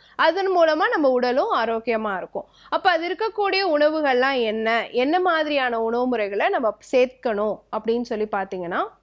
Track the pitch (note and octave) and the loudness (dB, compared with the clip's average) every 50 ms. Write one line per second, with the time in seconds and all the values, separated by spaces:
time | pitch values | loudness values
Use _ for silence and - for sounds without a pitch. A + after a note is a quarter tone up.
0 | - - - - D4 E4 E4 G4 F#4+ F#4+ F#4 F4 E4 D#4+ D#4 D#4+ G4+ A#4+ A#4+ F4 | -20 -10 -2 0 2 2 2 2 0 0 2 4 4 4 4 2 0 0 2 2
1 | C#4+ C4 B3+ B3 B3 B3 B3 C#4 G4 A#4 - B3 A3+ A3+ A3+ A3 A3+ A#3+ A3+ A3 | 2 2 2 2 2 2 2 0 0 0 0 0 0 0 -2 -4 -2 -2 -2 -2
2 | A3 G#3 F#3+ F3+ E3+ - - D3+ - _ _ - - - D4+ E4 - F#4 E4+ D#4+ | -2 -4 -6 -6 -8 -8 -10 -10 -10 _ _ -20 -8 -6 -4 0 2 2 2 2
3 | E4+ F4 F#4 - A4 A4+ - G#4 G4+ G4 F#4+ F#4+ G4 F4 D4 D4 D4 D#4 D#4 D#4 | 0 -4 -4 -4 -4 -4 -2 -2 -2 0 0 0 2 2 2 4 2 2 2 0
4 | D4+ C4+ B3+ B3 C4 C#4 C#4 B3 A3+ G#3+ G#3+ A3+ A3 A3 A#3 A3+ F#3+ - - A#3+ | 0 2 2 2 2 2 0 0 0 -2 -2 -2 0 0 0 0 -2 -2 -2 -2
5 | C4 D4 E4+ F#4 F4+ F4+ E4 D#4 D4+ D4+ D4 C#4 C4 B3 A#3 A3+ A3+ A3+ A#3 A#3+ | 0 2 2 2 2 2 0 0 0 0 0 0 0 0 -2 -2 -2 0 0 0
6 | B3+ B3+ B3 A3 G#3 G3 G3+ G#3 D4 G4 G4+ - A#3+ G#3 G3+ - - - C#4 B3 | 0 0 0 -2 -2 -2 -2 0 0 0 0 0 0 -2 -2 -4 -4 0 2 2
7 | B3+ B3+ - _ - A#3 G#3 G3+ G#3+ G#3+ - - - _ - A3 G#3+ A3+ A#3 A#3+ | 2 2 -2 _ -6 -4 -2 -2 -2 -2 -4 -6 -8 _ -8 -6 -2 -2 -2 -2
8 | A#3+ - A3+ G#3+ G#3+ G#3+ G#3+ G3 F#3+ G3 G3 F#3 F3 E3+ F#3+ D4 F#4+ A4 - _ | -2 -4 -4 -4 -4 -4 -4 -4 -4 -6 -6 -8 -6 -4 -4 -4 -4 -6 -8 _